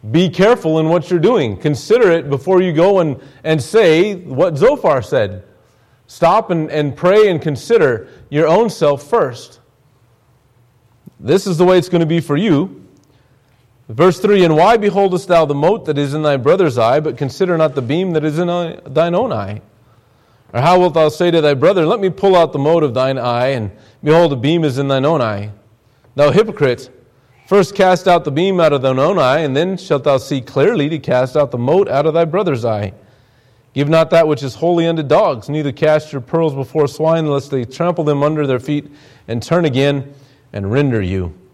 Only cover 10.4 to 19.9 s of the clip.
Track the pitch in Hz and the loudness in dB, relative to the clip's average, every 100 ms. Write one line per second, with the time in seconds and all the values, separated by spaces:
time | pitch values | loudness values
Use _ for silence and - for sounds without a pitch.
10.4 | _ _ _ _ _ _ - _ 104 180 | _ _ _ _ _ _ -20 _ -2 -2
11.4 | 190 165 180 185 - 175 160 170 - 143 | 0 0 4 4 2 0 0 -2 -2 -2
12.4 | 214 143 190 - - _ _ _ _ _ | 2 0 0 -10 -20 _ _ _ _ _
13.4 | _ _ _ _ _ 113 180 - 208 202 | _ _ _ _ _ 2 2 2 0 2
14.4 | 170 156 185 233 202 196 196 180 185 170 | 4 4 4 4 2 0 0 -2 0 0
15.4 | 156 143 156 220 - 143 143 147 151 139 | 2 0 0 -2 -4 -4 -4 -2 -2 0
16.4 | 123 185 170 120 113 139 151 127 139 - | 2 2 2 2 2 2 -2 -6 -8 -4
17.4 | 185 170 - 143 120 151 190 160 156 151 | -2 0 0 -2 -4 -4 -2 -2 -2 -4
18.4 | 175 175 170 - - 139 170 175 240 120 | -4 -4 -6 -10 -6 -2 0 0 -2 -6
19.4 | 98 104 _ _ _ | -8 -10 _ _ _